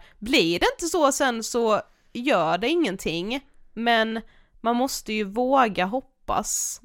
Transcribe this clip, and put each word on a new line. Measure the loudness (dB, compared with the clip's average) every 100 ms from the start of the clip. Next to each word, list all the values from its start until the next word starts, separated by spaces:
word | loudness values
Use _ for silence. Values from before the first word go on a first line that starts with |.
| -4 -14
blir | 0 2 4 2
det | 0 0
inte | -2
så | 2 2
sen | 2 0 -2
så | -4 0 2 0 -2 _ _
gör | -6 0 2 2 0
det | 0
ingenting. | 0 0 -2 -4 -4 -4 -6 -8 -20 -18
Men | -4 0 2 2 -4 -10 _ _ _
man | -2 0
måste | 0 -2 -4
ju | -4
våga | -2 -2 2 4 2 2 -2
hoppas | -2 -8 _ -4 -2 -2 -4 -6 -8